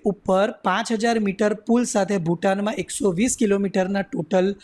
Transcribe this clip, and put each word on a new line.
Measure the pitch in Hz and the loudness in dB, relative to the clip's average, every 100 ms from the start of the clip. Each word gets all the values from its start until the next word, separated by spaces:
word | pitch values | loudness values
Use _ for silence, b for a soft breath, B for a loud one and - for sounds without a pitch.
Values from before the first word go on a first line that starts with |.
| 214 | -2
ઉપર | 185 - 190 214 | -4 0 2 2
પાંચ | 226 190 190 233 | -2 -2 -2 -2
હજાર | 226 233 226 | -2 0 0
મીટર | 202 185 208 | 0 0 0
પુલ | 254 - 233 | 0 0 2
સાથે | 240 208 196 202 | 2 0 0 0
ભૂટાનમાં | 160 170 196 196 208 | 0 0 0 0 -2
એકસો | - - - 202 | -4 -8 -2 -2
વીસ | 175 247 - | 2 0 0
કિલોમીટરના | 214 196 202 196 185 202 | 0 2 0 0 0 -2
ટોટલ | 190 - 156 185 185 196 | -4 -6 -2 0 0 -2